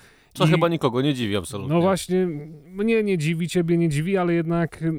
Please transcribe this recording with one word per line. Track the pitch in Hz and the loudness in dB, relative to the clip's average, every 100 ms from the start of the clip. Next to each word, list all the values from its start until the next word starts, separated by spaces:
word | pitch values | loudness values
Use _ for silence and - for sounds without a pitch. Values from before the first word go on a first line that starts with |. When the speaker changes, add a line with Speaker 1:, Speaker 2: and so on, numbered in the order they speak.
| - _ _ | -8 _ _
Speaker 1:
Co | - 170 | 0 2
Speaker 2:
I | |
Speaker 1:
chyba | 165 170 | 4 2
nikogo | 165 139 117 | 2 0 0
nie | 139 | 0
dziwi | 135 113 101 | 0 0 -2
absolutnie. | 90 104 117 165 | -2 -8 -2 2
Speaker 2:
No | |
właśnie, | 175 185 - 185 185 147 156 156 156 | 2 0 -2 0 0 -4 -10 -18 -14
mnie | 190 220 226 | -4 0 2
nie | 208 185 | 2 0
dziwi, | 151 165 170 | 0 -2 -2
ciebie | 180 165 170 | -2 2 2
nie | 170 | 2
dziwi, | 143 165 190 | 0 0 0
ale | 175 | 2
jednak... | 170 160 170 165 - 165 | 0 0 0 -2 -4 -4